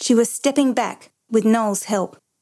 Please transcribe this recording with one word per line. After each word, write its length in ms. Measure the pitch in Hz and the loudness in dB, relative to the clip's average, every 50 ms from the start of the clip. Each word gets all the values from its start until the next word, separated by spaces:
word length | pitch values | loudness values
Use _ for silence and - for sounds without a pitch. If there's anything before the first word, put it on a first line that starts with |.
She 120 | - - 247 | -2 0 2
was 160 | 226 233 226 | 2 2 0
stepping 440 | - - - 277 277 285 285 262 240 | -2 -2 -2 0 0 2 0 2 0
back, 380 | 247 226 190 - - - - _ _ _ _ | 0 -4 -4 -6 -12 -18 -20 _ _ _ _
with 160 | 226 226 190 | -2 2 2
Noel's 380 | 220 220 233 220 214 202 - - | 4 2 2 0 -2 -4 -4 -4
help, 340 | - 214 196 180 - - _ _ _ _ _ | -2 -2 -2 -2 -4 -8 _ _ _ _ _